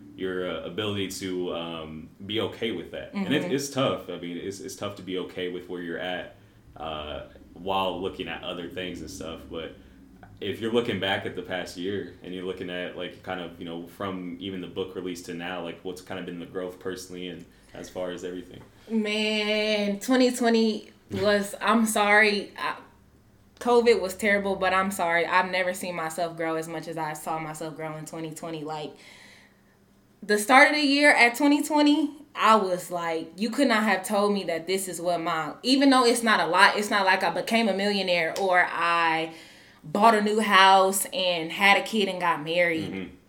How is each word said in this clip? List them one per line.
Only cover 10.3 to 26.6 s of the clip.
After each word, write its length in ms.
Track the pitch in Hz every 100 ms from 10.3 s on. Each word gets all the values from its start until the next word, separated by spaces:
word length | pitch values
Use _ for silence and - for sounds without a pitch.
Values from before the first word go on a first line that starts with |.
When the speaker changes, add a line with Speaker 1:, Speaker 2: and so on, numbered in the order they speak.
| -
Speaker 1:
if 200 | 101 90
you're 120 | 113
looking 280 | 117 117 98
back 240 | 95 101 101
at 80 | 87
the 60 |
past 340 | 80 92 87 90
year 380 | 92 101 87 -
and 120 | 90
you're 100 | 92
looking 240 | 92 90 90
at, 260 | 90 87 -
like, 260 | 87 -
kind 180 | 98 90
of, 180 | 82 -
you 60 |
know, 220 | 87 85 85
from 500 | - 98 92 90 85
even 200 | 98 95
the 60 | 85
book 280 | 95 92
release 280 | 95 90 87
to 120 | -
now, 280 | 85 87 90
like, 160 | 85 82
what's 180 | 92 90
kind 160 | - 95
of 60 | 90
been 120 | 87
the 80 | 80
growth 320 | 92 90 90
personally 480 | 95 90 - 90 90
and 160 | 82 85 _ _
as 140 | 87 87
far 200 | 92 90
as 140 | 87
everything? 360 | 90 90 - 69 - - -
Speaker 2:
Man, 1080 | 226 208 214 214 214 208 214 214 208 208 202
twenty 300 | - 262 254
twenty 600 | 247 233 226 220 214 - - -
was, 440 | 196 202 208 196 -
I'm 240 | 202 226 220
sorry, 640 | 214 208 208 214 202 - -
I, 180 | 147 - - _ _ _ _ _ _ -
covid 400 | 240 240 233 208
was 140 | 185
terrible, 420 | 190 214 202 196 190
but 160 | 185
I'm 160 | 190 196
sorry. 360 | 202 170 170 165
I've 240 | 185 190
never 220 | 185 180
seen 200 | 185 185
myself 420 | 175 160 180 170 160
grow 200 | 165
as 120 | 160